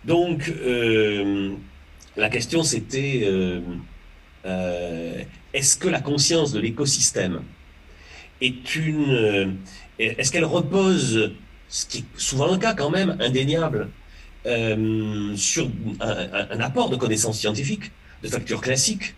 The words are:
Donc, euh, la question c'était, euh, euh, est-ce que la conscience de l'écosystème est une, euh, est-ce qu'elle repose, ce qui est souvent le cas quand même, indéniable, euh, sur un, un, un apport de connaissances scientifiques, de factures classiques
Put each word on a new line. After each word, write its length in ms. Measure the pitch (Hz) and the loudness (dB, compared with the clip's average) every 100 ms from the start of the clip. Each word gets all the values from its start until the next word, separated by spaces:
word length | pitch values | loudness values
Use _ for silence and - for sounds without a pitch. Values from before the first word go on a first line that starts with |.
Donc, 440 | 113 170 175 151 156 | 4 2 4 0 -4
euh, 1040 | - 127 120 117 110 107 104 101 101 98 98 - - - - - - | -2 0 2 4 4 4 2 2 0 -2 -4 -12 -20 -20 -20 -12 -2
la 120 | 107 | 0
question 360 | 120 - 165 | 0 0 0
c'était, 560 | 156 113 107 135 139 127 | 2 -2 -2 -2 0 2
euh, 380 | 101 95 92 90 87 85 - - - - - - | 2 2 0 -2 -6 -10 -12 -20 -20 -20 -20 -14
euh, 800 | 92 92 90 87 87 82 85 - - - - | -6 -4 -2 -4 -4 -6 -8 -8 -12 -18 -6
est-ce 220 | 135 139 - | 0 2 2
que 100 | 185 | 2
la 140 | 127 | 0
conscience 500 | 139 143 - 165 139 | 0 2 4 4 4
de 80 | 107 | 2
l'écosystème 840 | 113 113 139 - - - 92 87 - - - - - - - - - - | -2 0 0 2 2 2 -2 -2 -8 -18 -20 -20 -20 -20 -20 -20 -20 -2
est 340 | 127 123 - | -2 -2 -6
une, 360 | 156 160 151 139 | -2 0 2 2
euh, 360 | 123 107 101 95 95 - - - - | 4 4 4 0 -4 -10 -18 -18 -2
est-ce 320 | 110 113 - | -2 0 0
qu'elle 120 | 170 | 2
repose, 880 | 160 165 139 196 190 170 127 113 101 - - - - | 2 2 2 4 4 4 4 2 2 -2 -20 -20 -10
ce 180 | - - | -8 -6
qui 120 | - | -8
est 60 | - - | -10 -6
souvent 340 | - 135 160 | -4 0 2
le 80 | 190 | 2
cas 160 | 226 | 0
quand 160 | 202 143 | 0 0
même, 260 | 185 196 - | 2 0 0
indéniable, 680 | 117 127 135 160 160 110 101 - - - - - 117 | 0 2 2 2 0 -2 -4 -12 -20 -20 -20 -10 -2
euh, 920 | 117 110 107 110 110 107 107 104 101 | 0 2 2 0 0 -2 -4 -4 -2
sur 340 | - 160 123 104 107 98 | -2 0 -2 -4 -6 -4
un, 100 | 113 | -4
un, 400 | 90 - - - | -4 -4 -4 -4
un 100 | - | -4
apport 300 | 117 240 - | -2 0 0
de 60 | 127 | 0
connaissances 420 | 120 107 113 107 | 0 2 0 0
scientifiques, 540 | 107 110 139 208 - - - - | -2 -2 -2 -4 -8 -18 -20 -14
de 40 | - | -6
factures 320 | 127 113 110 | -6 -4 -4
classiques 540 | 127 131 214 202 - | 0 0 0 -2 -6